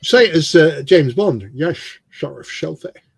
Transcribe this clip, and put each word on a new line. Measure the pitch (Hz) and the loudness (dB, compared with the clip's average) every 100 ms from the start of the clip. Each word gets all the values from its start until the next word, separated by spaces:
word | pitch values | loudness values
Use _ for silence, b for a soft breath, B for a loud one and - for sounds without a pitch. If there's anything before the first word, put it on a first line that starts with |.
Say | - 240 233 | 2 2 4
it | |
as, | 165 151 | 2 2
uh, | 175 156 147 | 4 4 0
James | 139 180 139 | 2 2 2
Bond. | 123 208 120 98 | -2 -2 -4 -8
Yes, | 123 165 165 - - _ | -8 -8 -8 -12 -20 _
Sheriff | - 143 139 - | -12 -12 -12 -18
Shelfie. | - 156 156 - - _ | -12 -10 -10 -16 -20 _